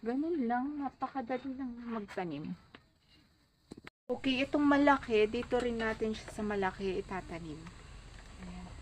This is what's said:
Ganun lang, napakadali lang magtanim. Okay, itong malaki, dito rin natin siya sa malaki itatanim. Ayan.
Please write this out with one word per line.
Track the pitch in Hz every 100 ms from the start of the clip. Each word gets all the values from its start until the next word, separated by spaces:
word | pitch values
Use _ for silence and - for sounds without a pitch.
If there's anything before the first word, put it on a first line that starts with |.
Ganun | 220 254 311 339 233
lang, | 240 269 294
napakadali | 269 - 254 269 240 254 277
lang | 262 262 233 240
magtanim. | 226 202 - 180 143 160 180 - - _ _ _ - _ _ _ _ _ - - _
Okay, | _ 247 269 254
itong | 277 302 285
malaki, | 285 285 269 - 214 214
dito | 233 240 247
rin | 247 233
natin | 226 220 220
siya | 220 -
sa | -
malaki | 208 208 190 185 196 185
itatanim. | 196 185 - 170 165 151 165 - - - - - - -
Ayan. | 185 180 180 -